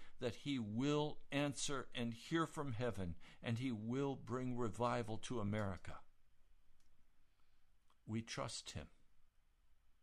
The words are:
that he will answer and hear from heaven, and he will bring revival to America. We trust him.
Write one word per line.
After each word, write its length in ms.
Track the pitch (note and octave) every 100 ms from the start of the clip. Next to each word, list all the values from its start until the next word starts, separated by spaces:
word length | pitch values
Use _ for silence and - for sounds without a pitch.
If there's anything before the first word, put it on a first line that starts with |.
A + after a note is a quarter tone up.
| - -
that 160 | B2 -
he 240 | C#3+ C3+
will 580 | G#2 A2 C#3+ D3 D3+ - -
answer 560 | C#3 C#3+ - - C#3 - B2+
and 180 | A#2
hear 320 | A2+ - E3 D#3
from 280 | - C#3+
heaven, 420 | G#2+ B2 G2+ F2+ E2 - -
and 160 | A#2 A#2
he 140 | C3
will 440 | A2 A2+ C3 C#3 C3+
bring 420 | G#2+ B2 B2+ A#2+
revival 600 | A#2 G2 A#2+ B2 G#2+ A2
to 220 | - A#2+
America. 560 | G2+ G#2+ G2+ F2 - - - - - - - - - - - - - - - - - - - - - - -
We 160 | G#3+
trust 500 | - - C3 - -
him. 160 | - D2 - - - - _ - _ - - - -